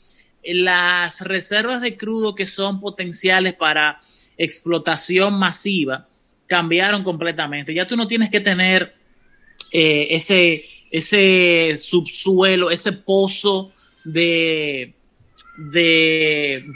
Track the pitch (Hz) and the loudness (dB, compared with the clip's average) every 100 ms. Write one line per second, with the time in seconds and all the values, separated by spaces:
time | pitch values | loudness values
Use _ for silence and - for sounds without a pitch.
0 | - - _ _ - 180 180 180 175 180 | -20 -20 _ _ -4 0 2 2 2 0
1 | 175 - 190 190 175 208 233 254 240 - | -2 -6 -6 -6 -2 -2 -2 -2 -4 -6
2 | 220 226 214 196 190 - 196 196 202 190 | -6 -2 -2 -4 -6 -4 -4 -4 -8 -8
3 | 180 165 185 185 190 175 160 151 151 - | -8 -2 2 2 2 0 -2 0 0 -2
4 | _ _ _ - 165 - 170 165 160 156 | _ _ _ -6 -4 -4 -2 -2 -2 -2
5 | - 185 196 202 185 170 202 190 135 131 | 0 2 2 2 0 0 -2 -2 -2 -4
6 | - _ _ _ _ 180 165 170 196 208 | -12 _ _ _ _ -2 2 2 2 0
7 | 190 165 170 160 147 147 147 160 185 233 | -4 -4 -4 -4 -6 -8 -6 -6 -4 -2
8 | 220 233 214 202 202 185 185 185 175 _ | -2 0 0 0 0 2 2 2 0 _
9 | _ _ _ _ _ - - 165 160 147 | _ _ _ _ _ -16 -4 2 2 2
10 | 147 165 - 190 175 160 - - _ 160 | 0 -2 2 4 4 2 -6 -20 _ -2
11 | 165 208 190 185 180 170 165 147 - 180 | 0 4 4 4 4 4 2 -2 0 0
12 | 165 - - 185 190 185 180 175 214 190 | 0 0 2 4 4 2 0 0 -2 -4
13 | - 196 196 196 202 190 190 - - _ | 0 2 4 2 2 0 -4 -16 -20 _
14 | 165 160 170 165 165 160 151 135 123 _ | -6 -2 0 0 0 -2 -4 -6 -10 _
15 | _ _ _ - - - 151 160 170 160 | _ _ _ -20 -20 -18 -4 0 4 4
16 | 160 160 156 151 147 135 143 | 4 2 0 0 -2 -6 -8